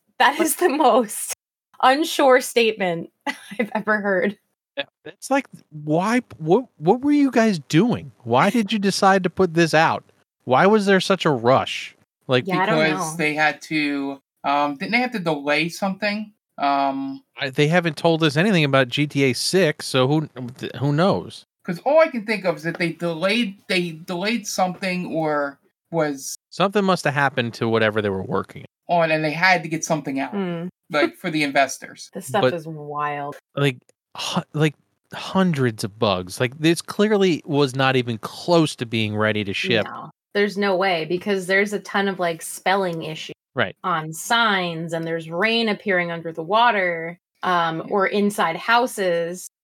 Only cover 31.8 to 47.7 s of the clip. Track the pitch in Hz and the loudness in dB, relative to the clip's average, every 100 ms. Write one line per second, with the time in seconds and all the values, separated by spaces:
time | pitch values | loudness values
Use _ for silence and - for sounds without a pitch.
31.8 | - - - - 131 262 127 170 156 151 | -16 -20 -16 -14 -4 2 2 0 -10 -12
32.8 | 147 147 147 143 143 - _ - 139 123 | -10 -6 -4 -6 -8 -12 _ -2 -2 -2
33.8 | _ _ _ - - 185 - 147 156 - | _ _ _ -12 -6 -6 -6 -2 -2 -2
34.8 | _ _ _ - - 190 185 143 123 110 | _ _ _ -14 -4 0 2 2 0 -2
35.8 | 107 107 113 92 90 - 127 151 156 170 | -8 -2 0 0 -4 -4 -4 0 0 0
36.8 | - - 208 208 190 147 - 143 139 135 | -4 -2 2 2 2 0 0 0 0 2
37.8 | 131 131 120 113 - - - 170 156 - | 2 2 0 -6 -8 -8 2 4 2 -2
38.8 | 113 113 107 104 107 107 98 95 190 113 | -4 -2 -2 0 0 0 -2 -4 0 0
39.8 | - 113 160 _ _ 202 202 180 202 180 | 0 -8 -16 _ _ -2 -2 0 0 0
40.8 | 196 170 156 175 208 190 175 196 208 202 | 0 -2 -2 -4 -2 -4 0 0 0 -4
41.8 | - 202 196 185 170 165 - - 185 196 | -4 -2 -2 -2 -4 -4 -10 -4 0 0
42.8 | 185 165 156 156 - - _ 131 101 - | 0 -4 -8 -10 -12 -16 _ -4 -4 -4
43.8 | 185 165 156 160 - 233 220 190 175 160 | -4 -4 -4 -10 -2 2 2 0 -2 -6
44.8 | 165 165 165 165 160 170 220 233 220 202 | -6 -6 -4 -6 -6 -2 0 0 0 -2
45.8 | 208 180 175 170 165 165 160 214 240 208 | -2 -2 -2 -6 -8 -10 -2 2 4 2
46.8 | 180 165 165 175 _ - 180 175 165 | 0 -4 -8 -12 _ -8 0 0 0